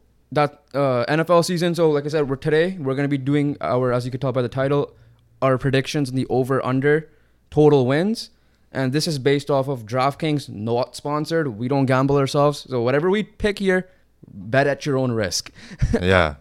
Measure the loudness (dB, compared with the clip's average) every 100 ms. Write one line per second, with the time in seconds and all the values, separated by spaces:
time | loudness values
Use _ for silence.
0 | _ _ -8 -2 -2 -4 _ -2 0 0
1 | 0 0 2 2 2 0 -2 2 2 2
2 | 0 -2 -2 -4 0 0 0 -2 -4 -2
3 | -2 -2 0 0 0 -2 -2 0 0 -2
4 | -4 -4 -4 -2 -2 -2 0 0 -2 -8
5 | -20 _ _ -2 0 2 2 0 0 -2
6 | -2 -2 -2 0 0 -2 0 0 2 0
7 | -2 _ _ _ _ 4 6 6 4 2
8 | 0 -4 -8 _ _ _ _ -4 -2 -2
9 | -2 0 2 2 0 -2 -2 -6 -6 -2
10 | -2 0 -2 -2 -4 -8 -2 -2 -2 -6
11 | -6 -4 -2 -2 -2 -4 0 2 2 2
12 | 2 2 2 2 2 0 -4 -2 0 2
13 | 2 0 -2 -4 -4 -2 0 0 -2 _
14 | _ _ -20 -16 -2 0 2 0 -2 0
15 | 0 0 -2 -4 -8 -14 -18 -4 0 2
16 | 4 4 2 -2